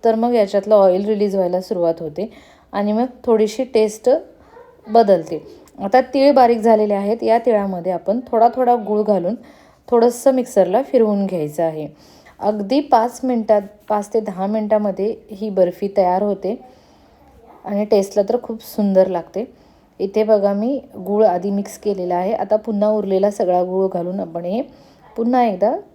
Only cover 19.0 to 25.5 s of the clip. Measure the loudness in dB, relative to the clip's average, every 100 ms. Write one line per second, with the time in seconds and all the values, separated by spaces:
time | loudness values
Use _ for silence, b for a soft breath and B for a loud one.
19 | 2 0 -6 -10 -10 b b b b _
20 | -4 -2 2 2 2 0 -2 -4 -8 -14
21 | -4 2 2 2 -2 -4 -6 -8 -6 -6
22 | -4 -2 -2 -4 -2 -2 -2 -2 0 0
23 | 0 0 0 0 0 0 0 -2 -2 -4
24 | -6 -8 -8 -10 -6 -6 -8 B B B
25 | B -6 -2 0 0